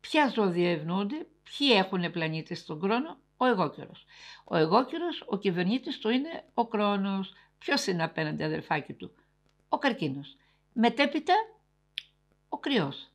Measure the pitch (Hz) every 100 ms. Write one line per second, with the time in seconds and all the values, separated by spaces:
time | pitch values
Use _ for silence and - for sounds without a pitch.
0 | - 302 277 233 202 175 175 170 160 185
1 | 202 302 349 _ - - 285 214 185 196
2 | 175 170 160 160 156 165 - 156 190 233
3 | 311 - _ _ 254 233 156 - - -
4 | _ - - - - 170 160 208 262 330
5 | 349 311 - 196 202 175 180 254 330 269
6 | 214 247 302 - - - 233 220 208 202
7 | 196 196 190 - _ _ - 403 - 175
8 | 160 - 156 151 156 156 - 156 - -
9 | - _ _ _ _ _ _ 302 277 226
10 | 151 135 139 - _ _ _ - 233 233
11 | 285 320 302 381 440 - _ _ _ -
12 | - _ _ _ _ - - 262 143 135
13 | -